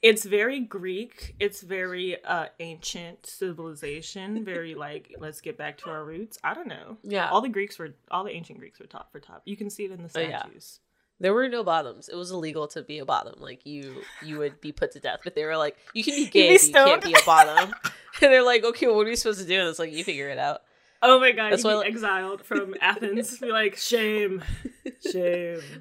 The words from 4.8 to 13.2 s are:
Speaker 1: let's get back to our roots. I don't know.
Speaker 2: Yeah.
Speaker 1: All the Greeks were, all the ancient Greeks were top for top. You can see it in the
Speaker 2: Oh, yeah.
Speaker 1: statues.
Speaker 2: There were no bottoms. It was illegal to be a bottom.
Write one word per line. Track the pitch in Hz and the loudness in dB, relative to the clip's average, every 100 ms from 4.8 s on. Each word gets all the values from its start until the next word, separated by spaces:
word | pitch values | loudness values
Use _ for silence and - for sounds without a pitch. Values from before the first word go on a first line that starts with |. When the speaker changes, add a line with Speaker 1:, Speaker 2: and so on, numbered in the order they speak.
| 147 147 _ - | -12 -14 _ -16
Speaker 1:
let's | 151 151 | -16 -14
get | 165 147 | -14 -12
back | 151 - | -14 -14
to | - | -14
our | 156 | -12
roots. | 151 160 220 - | -12 -14 -14 -8
I | - | -8
don't | 302 320 | -8 -12
know. | 151 - 220 | -14 -16 -18
Speaker 2:
Yeah. | 202 202 170 | -6 -2 0
Speaker 1:
All | 190 | 0
the | 254 | 0
Greeks | 202 202 - | -6 -6 -10
were, | 160 - _ | -16 -18 _
all | 180 196 | -6 -6
the | |
ancient | 170 165 - | -12 -16 -20
Greeks | - _ | -20 _
were | - | -20
top | - - | -20 -20
for | 143 | -20
top. | _ - - | _ -20 -16
You | 202 | -10
can | 202 | -10
see | 202 202 | -10 -12
it | |
in | 185 | -12
the | 170 | -12
Speaker 2:
Oh, | 165 | -8
yeah. | 165 - | -6 -6
Speaker 1:
statues. | - - - - _ _ _ _ | -12 -16 -20 -20 _ _ _ _
Speaker 2:
There | 185 | 0
were | 220 262 | 0 0
no | 240 | -2
bottoms. | 190 165 135 101 - | -2 -2 -2 -12 -16
It | 175 | -14
was | 180 | -6
illegal | 185 160 151 147 | -4 -4 -4 -6
to | 160 | -8
be | - 151 | -12 -10
a | - | 0
bottom. | - | 0